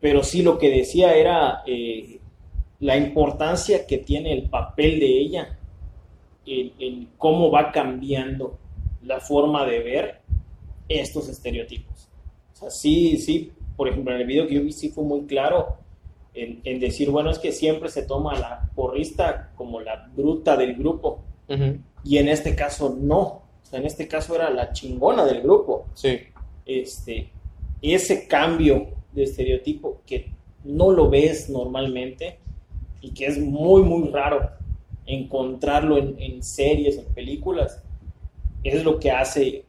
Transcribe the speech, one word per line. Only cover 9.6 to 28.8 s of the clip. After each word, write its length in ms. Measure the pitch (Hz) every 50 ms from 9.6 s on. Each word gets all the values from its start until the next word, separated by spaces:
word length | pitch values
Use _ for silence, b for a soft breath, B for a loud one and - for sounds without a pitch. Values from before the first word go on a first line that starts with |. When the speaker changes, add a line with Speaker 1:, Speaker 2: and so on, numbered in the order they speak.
| 139
Speaker 1:
de 140 | 127 120 117
ver 400 | 117 120 127 147 185 - - _ _ - - - - - - - - - - - - -
estos 400 | 156 151 135 - - 151 139 135
estereotipos. 800 | 127 - - 123 117 120 113 - 123 - - - - - - _ _ - - - - _ _ _ _
O 40 | _
sea, 120 | - -
sí, 460 | - - - 147 156 170 170 165 156 -
sí, 340 | - - 160 170 - - - _ - - -
por 120 | - 139 127
ejemplo, 240 | 123 127 135 127 123
en 60 | 123 123
el 40 |
video 200 | 120 135 147 160
que 80 | 156 139
yo 60 | 143 143
vi 100 | 151 151
sí 160 | - - 147
fue 140 | - - 151
muy 180 | 147 143 143 143
claro 500 | 143 139 135 135 151 175 175 - - - - - - - _ _ - - _ - _ _
en, 260 | 120 120 117 117 - -
en 160 | 131 127 127
decir, 300 | 127 123 117 - 147 143
bueno, 200 | 139 151 151 156
es 80 | 160 -
que 140 | - 165 -
siempre 360 | - - 156 156 156 160 156
se 140 | - 143 131
toma 300 | - 139 139 151 151 143
a 60 | 127
la 320 | - 117 120 - - - -
porrista 800 | - 131 127 127 139 156 - - - 180 165 143 - - - -
como 260 | - 123 120 117 113
la 300 | 110 110 110 110 - - 127
bruta 420 | 135 139 151 165 160 - 165 143
del 180 | 127 127 123 123
grupo. 480 | 120 139 156 165 - - 156 - - - - - _ _ _
Speaker 2:
Ujú. 300 | 139 139 139 135 139 - - _ _ _ -
Speaker 1:
Y 140 | 143 143 147
en 100 | 143 143
este 260 | 151 147 - 160 147
caso 400 | - 147 143 - - 151 139 127 127
no. 220 | 139 143 151 180 175
O 200 | - - - - _ _ _ _
sea, 160 | _ - 131
en 80 | 135
este 220 | 151 151 - 165 156
caso 260 | - 156 151 - 170
era 160 | 165 165 156
la 220 | 135 123 120 - -
chingona 520 | - - 131 127 123 127 165 247 240 180
del 160 | 139 127 117 120
grupo. 440 | 143 190 214 208 - 120 - - - -
Speaker 2:
Sí. 240 | - - 135 127 120 - - _ - - - - - -
Speaker 1:
Este, 680 | - 135 127 127 - - - - - 113 107 - - _ - - - - - - - - - -
ese 440 | 147 165 185 - - 196 190 -
cambio 640 | - - 143 151 165 165 165 160 151 135 127